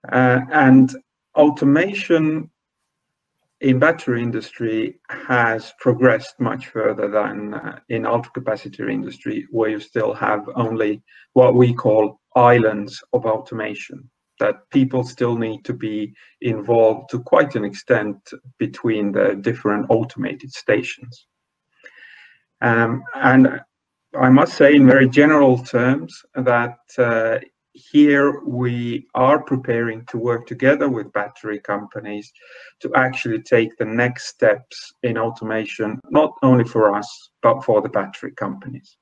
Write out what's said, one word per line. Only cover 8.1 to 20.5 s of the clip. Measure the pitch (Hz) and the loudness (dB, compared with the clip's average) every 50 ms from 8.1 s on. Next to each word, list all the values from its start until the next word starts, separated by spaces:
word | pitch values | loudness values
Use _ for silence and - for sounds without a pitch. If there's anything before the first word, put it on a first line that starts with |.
| 117 120 123 - _ 135 127 110 110 104 - - - - 107 110 | -2 -4 -4 -8 _ -8 -6 -6 -6 -6 -8 -18 -12 -10 -8 -6
industry, | 107 107 104 - - - - - 107 101 - _ | -6 -6 -8 -10 -14 -12 -10 -8 -8 -8 -10 _
where | 113 113 110 110 | -2 -2 -2 -2
you | 107 104 | -2 -6
still | 101 _ _ 113 107 107 110 | -10 _ _ -4 -4 -4 -4
have | - 110 107 107 107 104 - - | -4 -4 -4 -4 -4 -6 -10 -6
only | 123 117 110 113 110 110 104 107 107 _ _ _ - _ _ _ | -4 -4 -4 -2 -2 -2 -4 -4 -6 _ _ _ -20 _ _ _
what | 127 127 123 123 | 4 6 6 6
we | 123 127 120 120 | 6 4 4 2
call | 120 - 110 107 110 107 101 - _ _ _ _ | 0 0 2 2 2 2 0 -4 _ _ _ _
islands | 123 120 120 120 117 110 110 107 104 101 95 - - - _ - | 4 6 6 6 6 4 0 0 -2 -10 -12 -14 -20 -10 _ -4
of | 123 - | -2 -2
automation, | 113 110 110 - - - 110 107 107 104 - - - - - - _ _ _ _ _ _ _ | -2 -4 -4 -6 -12 -10 -10 -8 -10 -10 -14 -16 -18 -18 -20 -20 _ _ _ _ _ _ _
that | 113 107 - - _ _ | -2 -2 -2 -4 _ _
people | - 135 131 131 131 127 120 | 2 2 2 2 0 -4 -4
still | 123 - - 127 120 120 | -4 -4 -4 -2 -2 -2
need | 117 117 113 110 104 _ | -2 -4 -6 -6 -10 _
to | - - | -10 -10
be | 123 - 110 107 107 104 107 _ _ _ _ _ _ | -8 -8 -8 -6 -6 -8 -10 _ _ _ _ _ _
involved | - 123 110 110 101 113 117 113 113 110 110 - - - | -6 -4 -4 -4 -2 0 2 4 4 4 2 0 -8 -10
to | - 120 - | -10 -10 -2
quite | - - - - - - | 2 2 2 2 0 -2
an | 117 104 | -6 -6
extent | 98 101 - - - 123 110 107 104 98 _ _ - - - _ 131 _ _ | -6 -8 -12 -2 -2 -2 -2 -2 -6 -10 _ _ -20 -20 -20 _ -20 _ _
between | 113 104 104 - - 117 110 107 104 101 | -8 -8 -8 -6 -4 -4 -4 -2 -4 -4
the | 98 101 - 98 101 | -2 0 0 0 -2
different | 98 98 113 117 - - 104 104 107 - - | -2 -4 -6 -6 -4 -4 -4 -2 -2 -2 -2
automated | 117 110 117 123 - - - - - - - 135 | -2 -2 -2 -6 -8 -10 -10 -10 -10 -12 -16 -18